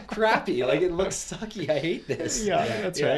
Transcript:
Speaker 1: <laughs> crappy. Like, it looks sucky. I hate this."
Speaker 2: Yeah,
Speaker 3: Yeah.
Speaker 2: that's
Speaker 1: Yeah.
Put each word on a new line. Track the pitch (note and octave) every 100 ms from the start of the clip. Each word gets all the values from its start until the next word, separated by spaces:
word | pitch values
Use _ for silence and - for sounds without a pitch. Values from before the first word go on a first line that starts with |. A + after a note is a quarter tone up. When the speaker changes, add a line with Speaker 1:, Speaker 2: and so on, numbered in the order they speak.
Speaker 1:
<laughs> | -
crappy. | G#3+ A3 A#3+ - B2
Like, | B2 D3
it | F3+
looks | E3+ F#3 -
sucky. | - E3 A3 G#3 D#3
I | D3
hate | D#3+ A3 -
this." | A#2+ - A#3+ G#3
Speaker 2:
Yeah, | D#3+
Speaker 3:
Yeah. | D3+ G#3+
Speaker 2:
that's | F#3+ E3+
Speaker 1:
Yeah. | C3+